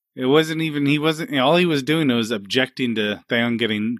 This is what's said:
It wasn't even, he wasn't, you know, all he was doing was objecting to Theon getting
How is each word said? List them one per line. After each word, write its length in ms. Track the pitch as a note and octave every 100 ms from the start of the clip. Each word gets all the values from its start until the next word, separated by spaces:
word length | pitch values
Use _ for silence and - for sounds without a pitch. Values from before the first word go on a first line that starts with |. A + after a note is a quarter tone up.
| _
It 120 | - B2+
wasn't 360 | D3+ D#3+ D#3+
even, 240 | D#3+ D3 C#3+
he 120 | D3+
wasn't, 320 | D#3 D#3 B2+
you 60 | C#3
know, 100 | C3
all 100 | F3
he 100 | F3+
was 160 | D3
doing 240 | C3 D#3+ D3
was 220 | A#2 A2
objecting 640 | A2 G2 A2+ C3 - B2
to 300 | A2 G#2 F#2+ -
Theon 280 | A#2+ A#2 A2+
getting 420 | A2+ G#2+ A2